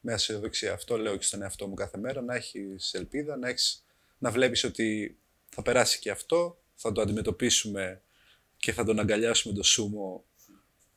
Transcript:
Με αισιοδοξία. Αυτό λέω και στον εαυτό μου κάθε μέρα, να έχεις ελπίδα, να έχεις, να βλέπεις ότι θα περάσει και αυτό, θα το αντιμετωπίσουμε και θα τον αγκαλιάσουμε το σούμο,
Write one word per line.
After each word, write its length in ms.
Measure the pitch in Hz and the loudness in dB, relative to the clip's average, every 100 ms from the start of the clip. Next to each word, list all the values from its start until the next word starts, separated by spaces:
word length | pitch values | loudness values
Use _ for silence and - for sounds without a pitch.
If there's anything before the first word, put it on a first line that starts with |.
Με 120 | 120 | -2
αισιοδοξία. 600 | 110 - 107 107 - 104 | -2 0 -2 -4 -4 -2
Αυτό 240 | 92 - 117 | -4 -2 -2
λέω 200 | 110 98 | 0 0
και 60 | |
στον 180 | - 104 | -2 -2
εαυτό 260 | 98 - 101 | -8 -8 -8
μου 60 | |
κάθε 240 | 95 101 95 | -6 -6 -6
μέρα, 240 | 120 135 | -6 -6
να 140 | 120 123 | -4 -6
έχεις 580 | - 104 98 95 - | -6 -10 -10 -8 -6
ελπίδα, 440 | 98 87 139 151 135 | -6 -6 -6 -4 -4
να 100 | 123 | -4
έχεις, 380 | 123 - - _ _ _ _ | 0 0 -2 _ _ _ _
να 140 | 123 | 0
βλέπεις 320 | 113 127 120 | 4 4 4
ότι 540 | 123 - 110 107 104 - _ _ - | -2 0 0 0 -4 -10 _ _ -14
θα 120 | - | -4
περάσει 380 | 117 123 110 - | 2 4 4 2
και 120 | 107 | -2
αυτό, 480 | 98 - 170 175 170 _ - | -6 0 2 2 -4 _ -6
θα 100 | 113 | -2
το 100 | 104 | 2
αντιμετωπίσουμε 1000 | 101 104 107 92 120 - 107 101 92 95 _ _ _ _ _ _ | 2 2 0 0 4 4 2 -4 -6 -8 _ _ _ _ _ _
και 160 | - | -2
θα 100 | 110 | 2
τον 160 | 110 107 | 2 2
αγκαλιάσουμε 540 | 104 107 117 113 110 | 4 4 4 2 0
το 100 | 101 | 2
σούμο, 640 | 98 - 104 104 95 92 _ _ - - _ _ _ | 4 4 2 -4 -8 -10 _ _ -20 -20 _ _ _